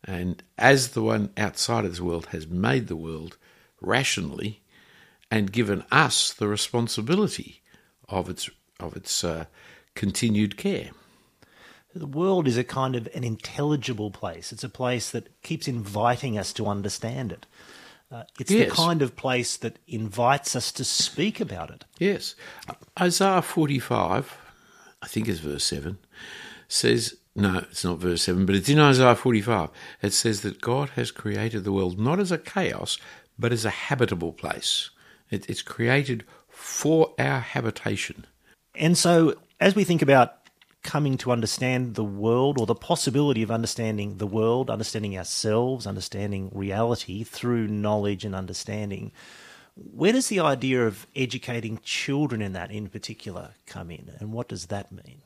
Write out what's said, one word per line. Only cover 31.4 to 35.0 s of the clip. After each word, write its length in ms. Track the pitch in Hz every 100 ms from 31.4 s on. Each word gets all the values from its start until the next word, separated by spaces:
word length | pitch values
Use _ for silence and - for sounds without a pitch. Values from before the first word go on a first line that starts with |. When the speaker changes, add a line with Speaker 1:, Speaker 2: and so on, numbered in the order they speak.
| 110 110
Speaker 1:
the 80 | 95
world 280 | 98 90 92
not 200 | 117 175
as 120 | 190
a 60 | 165
chaos, 580 | - - 165 52 - - - - _ -
but 140 | 117
as 140 | 117 107
a 40 |
habitable 640 | - - 139 117 90 85
place. 560 | - 80 - - - - _